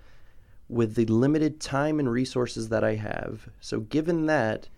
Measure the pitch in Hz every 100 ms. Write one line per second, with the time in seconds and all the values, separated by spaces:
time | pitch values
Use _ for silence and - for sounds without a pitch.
0 | - - - - - - - 117 113 110
1 | 110 110 135 151 151 156 - 139 151 151
2 | 135 117 127 127 120 113 113 110 110 110
3 | 104 - - 110 - - - 117 110 147
4 | 160 170 156 151 110 107 -